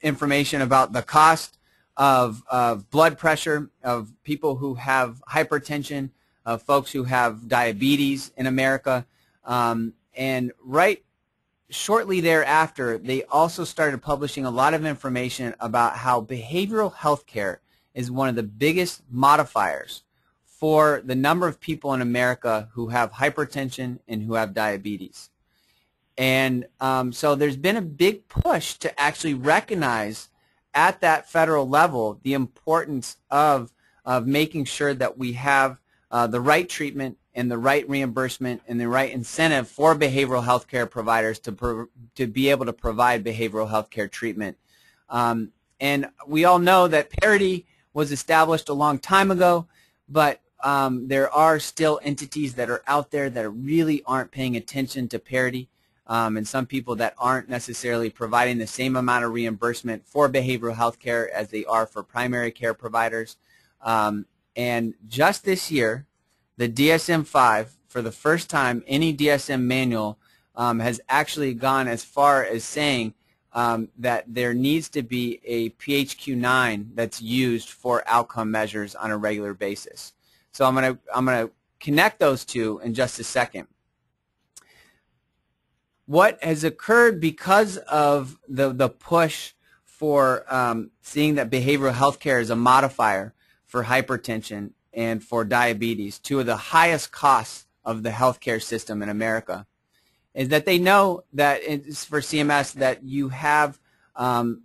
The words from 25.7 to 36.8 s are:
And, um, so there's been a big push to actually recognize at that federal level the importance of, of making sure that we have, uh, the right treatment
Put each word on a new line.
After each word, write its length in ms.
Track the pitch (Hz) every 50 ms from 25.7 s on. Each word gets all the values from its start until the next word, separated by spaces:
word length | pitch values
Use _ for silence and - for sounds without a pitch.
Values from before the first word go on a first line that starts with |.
| _ _ _ _ _ _ _ _ _
And, 520 | 131 131 131 131 131 135 131 127 123 123 - _ -
um, 320 | 135 131 131 131 127 123
so 220 | 120 - - 147 147
there's 240 | 139 147 147 131
been 200 | 135 143 185 214
a 40 | 233
big 460 | 185 160 143 143 170 196 214 - -
push 480 | _ - - - 349 285 170 - - -
to 240 | - - 160 - -
actually 340 | 143 151 151 - - 160 143
recognize 960 | 127 127 147 160 202 - - 220 180 151 127 117 113 107 104 107 - - - _ _ _ _ _ _ _ _ -
at 280 | 143 160 185 190 -
that 280 | 185 165 160 147 - -
federal 380 | - 165 160 160 156 147 135
level 520 | 131 139 151 165 175 143 120 110 107 101 - -
the 100 | 135 139
importance 840 | 139 127 - _ _ _ 160 160 165 - 151 147 127 117 - - - _ -
of, 400 | 139 143 151 151 143 131 120 113 _ _ _ _ _ _ _
of 220 | 127 127 127 117
making 380 | 131 139 147 156 156 170 156 131
sure 280 | - - - 147 143 139
that 240 | 127 127 - -
we 160 | 131 131 123 120
have, 460 | 123 135 143 139 135 135 135 127 - _ _ _ _ _ _
uh, 160 | 123 120 120
the 140 | 113 120 120
right 280 | 123 147 151 175 180 175
treatment 480 | - -